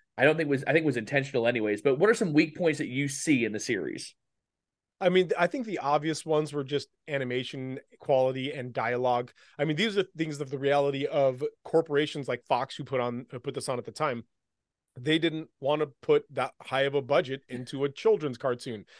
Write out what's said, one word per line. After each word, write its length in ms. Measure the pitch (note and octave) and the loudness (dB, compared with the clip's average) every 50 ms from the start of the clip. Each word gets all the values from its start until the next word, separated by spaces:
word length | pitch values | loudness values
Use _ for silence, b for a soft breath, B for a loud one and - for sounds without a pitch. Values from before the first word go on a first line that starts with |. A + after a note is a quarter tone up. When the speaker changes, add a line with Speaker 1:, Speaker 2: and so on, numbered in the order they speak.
| b b - | b b 0
Speaker 1:
I 60 | - C3 | 4 4
don't 120 | D3+ D#3 | 4 4
think 140 | E3 D#3 C#3+ | 4 2 0
was, 140 | C#3 C3 C#3 | 0 0 0
I 80 | - C#3+ | 2 2
think 120 | E3+ D#3+ | 4 4
was 120 | D3 B2 | 2 0
intentional 500 | A#2+ G#2+ - C#3+ C#3 C3 C3+ - A#2+ A2+ | 0 -2 0 0 0 0 0 -2 0 2
anyways, 340 | A#2+ A#2+ A#2 G#2+ G#2 G#2 G#2+ - | 2 2 2 0 0 0 2 2
but 160 | C#3 C3 C#3+ | 2 4 4
what 100 | F#3+ G#3+ | 4 4
are 60 | A#3 | 4
some 180 | - A3+ E3+ D3 | 4 2 2 4
weak 240 | F3+ F3+ D3+ - | 4 4 4 0
points 220 | - F3+ D#3+ D3 C3+ | 0 0 0 0 0
that 80 | - | -4
you 200 | G#2+ B2 C3+ C#3+ | -4 -2 -2 -2
see 380 | C#3 C#3 - - E3 C#3+ A#2+ A2+ | -2 -4 -4 2 2 2 4 2
in 60 | G#2+ | 0
the 80 | G#2+ G2+ | -2 -4
series? 560 | - - A2+ F#2 D#2 A#1+ - - - - _ _ _ _ _ _ _ _ _ _ _ _ _ _ _ _ _ - | -2 -2 -2 -2 -2 -6 -8 -8 -12 -14 _ _ _ _ _ _ _ _ _ _ _ _ _ _ _ _ _ 0
Speaker 2:
I 100 | G3 F3+ | 2 4
mean, 200 | F3+ F#3 F#3 D#3+ - | 6 4 4 4 2
I 80 | D#3 F3 | 0 0
think 180 | F3+ - C#4 A3+ | 0 0 -4 -6
the 120 | A3 F3 - | -4 -4 -2
obvious 460 | C3 C#3 D3 D3 D3 D#3+ D3+ - - | 0 2 2 2 2 0 -4 -4 -2
ones 280 | D#3+ D#3 D3+ D#3 D3 D3 | 0 2 2 2 0 -4
were 100 | D3 C3+ | -6 -4
just 240 | B2+ D3 C3+ - _ _ _ - | -2 -4 -4 -4 _ _ _ -10
animation 720 | - C#3+ C#3 C3 B2 A#2+ C3+ A#2+ - - C3+ C3 C3 C3 C#3 - _ - - | -6 -4 -4 -2 -2 -4 -4 -4 -6 -8 -8 -8 -8 -10 -10 -14 _ -20 -10
quality 520 | - - C#3 C3 C3 C3 C3 C3 C3 C#3+ | -2 2 4 4 4 2 0 -2 -6 -6
and 220 | - C#3+ B2 B2+ A#2 | -6 -8 -8 -6 -4
dialogue. 580 | C3+ A2+ A#2 B2 B2 B2+ B2 A#2+ A#2+ B2 - _ b b b b b | -4 -2 -2 0 0 2 2 2 0 -2 -4 _ b b b b b
I 60 | D3 | -2
mean, 100 | D#3+ D3+ | -2 0
these 180 | D#3 G#3+ A3+ G3 | 0 0 0 0
are 60 | G3+ F3+ - - | 0 -2 -2 -4
things 240 | D3+ E3 D#3+ D3 C#3+ | -6 -6 -6 -4 -8
of 80 | D3 C3 | -8 -8
the 100 | C#3+ C3 | -6 -2
reality 460 | C#3 C#3 C#3+ C#3+ C#3+ C#3+ C#3 C3+ C#3+ | 0 2 2 4 2 0 0 -2 -4
of 360 | - D#3+ D3 C#3 C3 B2+ B2 D3+ - _ _ - | -2 0 2 2 2 2 0 -6 -8 _ _ -8
corporations 640 | - - E3 E3 D#3 D3 C#3+ D3+ D3 - D3+ C3 | 2 2 2 2 4 2 0 0 0 -2 -8 -4
like 160 | C#3 B2 B2 _ | -4 -6 -6 _
Fox, 300 | - C3+ A#2+ C3 - - | 0 0 0 0 -4 -8
who 80 | - C#3+ | -12 -8
put 160 | B2+ C3+ B2+ | -4 -2 -2
on, 280 | A#2+ B2 A#2+ B2 C3 - | -2 -2 -4 -6 -10 -10
who 100 | - A#2+ | -14 -10
put 140 | - C#3 A#2+ | -10 -8 -8
this 160 | C3 - - | -8 -6 -4
on 80 | C3 A#2+ | -6 -6
at 60 | - | -6
the 60 | - | -10
time. 320 | - - D#3+ C#3+ B2 A#2 - _ _ _ _ _ _ _ _ _ _ _ _ _ - B2+ | -6 -2 -2 -2 -2 -4 -8 _ _ _ _ _ _ _ _ _ _ _ _ _ -16 -6
They 200 | B2 D#3 D#3+ E3 | 0 0 0 2
didn't 280 | E3 D#3+ D#3 D#3 D#3+ - _ - | 2 0 -2 -4 -12 -12 _ -6
want 180 | C#3 C3+ D3 D#3 | -2 0 0 0
to 60 | D3+ C#3 - _ | -2 -4 -6 _
put 240 | - - D3 D3+ - _ | 2 4 4 4 2 _
that 200 | C#3 C3+ B2 - _ _ | -4 -4 -4 -4 _ _
high 200 | - - C3 C3+ | -10 -4 0 0
of 140 | C#3 C#3 C#3 | 0 2 0
a 60 | C#3+ | -2
budget 420 | B2+ A#2+ C#3+ E3+ E3 B2+ C3+ C3 _ | 0 2 2 2 2 0 -6 -10 _
into 380 | - B2+ B2 B2+ - D3 C3+ C#3 | -12 -10 -10 -10 -8 -4 -4 -4
a 40 | C#3+ | -4
children's 480 | C3+ - - A3 G#3+ E3+ D3+ C#3 B2 | -4 0 2 2 2 2 0 -6 -6
cartoon. 460 | - - C3 A#2+ B2 - C3 A2+ G2+ - b b | -2 -2 -2 -2 -2 -6 -10 -10 -10 -12 b b